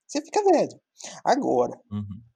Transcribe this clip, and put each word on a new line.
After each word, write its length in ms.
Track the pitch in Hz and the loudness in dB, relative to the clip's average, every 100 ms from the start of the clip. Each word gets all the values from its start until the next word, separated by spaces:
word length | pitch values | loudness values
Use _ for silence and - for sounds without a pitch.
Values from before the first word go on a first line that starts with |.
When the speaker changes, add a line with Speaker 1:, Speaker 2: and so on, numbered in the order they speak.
| - | -10
Speaker 1:
Você 140 | 285 | -8
fica 220 | 311 - | -4 0
velho. 340 | 403 311 156 - _ _ - - | 4 4 2 -6 _ _ -18 -6
Agora, 540 | - 262 131 131 123 - _ | 0 0 2 0 0 -4 _
Speaker 2:
Uhum. 300 | 104 101 101 - | -8 -8 -12 -16